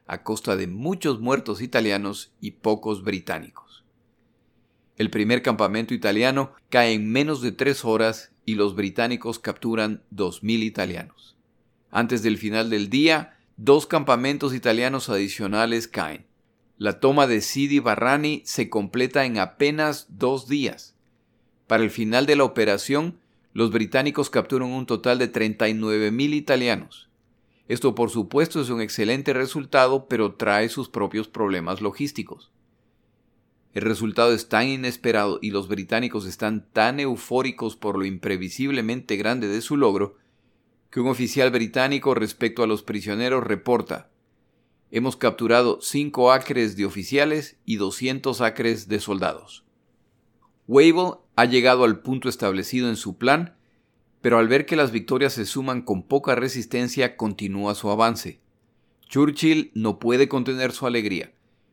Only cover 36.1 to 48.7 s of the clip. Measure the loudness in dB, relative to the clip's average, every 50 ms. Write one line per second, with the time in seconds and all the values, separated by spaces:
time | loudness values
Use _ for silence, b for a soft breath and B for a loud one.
36.1 | -4 -6 -8 -8 -8 -6 -4 -4 -4 -4 -8 _ _ 2 2 2 2 0 -2 -4
37.1 | -4 -6 -6 -2 -2 0 0 -2 -4 -6 -6 -8 -8 -6 -6 -4 -2 -2 -4 -4
38.1 | -6 -6 -4 -4 -4 -4 -4 -8 -6 -4 -2 -2 -2 -2 -2 -4 -4 -6 -4 -4
39.1 | -4 -2 0 -2 -2 0 -2 -2 -2 -4 -4 -2 0 4 4 4 4 2 0 -2
40.1 | b b b b b b b b b b b _ _ _ _ _ -4 -2 0 0
41.1 | 0 0 -2 -2 0 2 2 2 2 0 -2 -2 0 0 0 0 0 0 0 0
42.1 | 2 2 0 -4 -4 -2 -2 -2 0 0 0 0 0 -2 -4 -8 -8 -8 -6 -4
43.1 | -4 -2 -2 0 0 -2 0 -2 -4 -4 0 0 0 0 0 -4 -8 -10 -10 _
44.1 | _ _ _ _ _ _ _ _ _ _ _ _ _ _ _ _ -4 -2 -2 -2
45.1 | -4 0 0 0 0 0 0 4 4 4 4 4 0 -2 -4 -4 -2 -2 -2 -2
46.1 | 0 4 6 6 6 4 2 -2 -2 0 0 0 0 -2 -4 -4 -4 -6 -8 -2
47.1 | 0 2 2 2 0 -2 -4 -8 -16 _ _ -4 -2 0 0 -2 -2 -4 -4 -4
48.1 | -4 -2 -2 -4 -2 0 0 -2 0 0 0 0